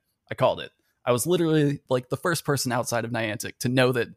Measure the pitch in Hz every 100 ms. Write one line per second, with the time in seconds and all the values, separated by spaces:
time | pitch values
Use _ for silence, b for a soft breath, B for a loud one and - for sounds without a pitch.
0 | _ _ - - 127 87 67 _ _ _
1 | - 123 156 180 165 156 147 143 - 127
2 | - - 185 160 - 143 131 123 113 117
3 | 117 120 110 104 98 - 123 131 127 123
4 | 104